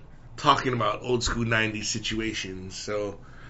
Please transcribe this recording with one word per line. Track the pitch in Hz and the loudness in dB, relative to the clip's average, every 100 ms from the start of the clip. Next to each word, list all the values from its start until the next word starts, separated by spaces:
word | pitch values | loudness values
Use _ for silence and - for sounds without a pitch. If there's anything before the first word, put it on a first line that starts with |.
| - - - - | -14 -18 -16 0
talking | 151 127 131 | 6 6 6
about | 120 104 - | 2 2 0
old | 123 123 | 2 2
school | - 117 | 2 2
nineties | 113 113 110 107 101 | 2 4 2 0 -2
situations. | 107 98 110 110 107 95 95 92 - | -2 -2 -2 -2 -2 -6 -8 -8 -8
So | - 104 101 - - - - | -4 -2 -2 -6 -12 -14 -14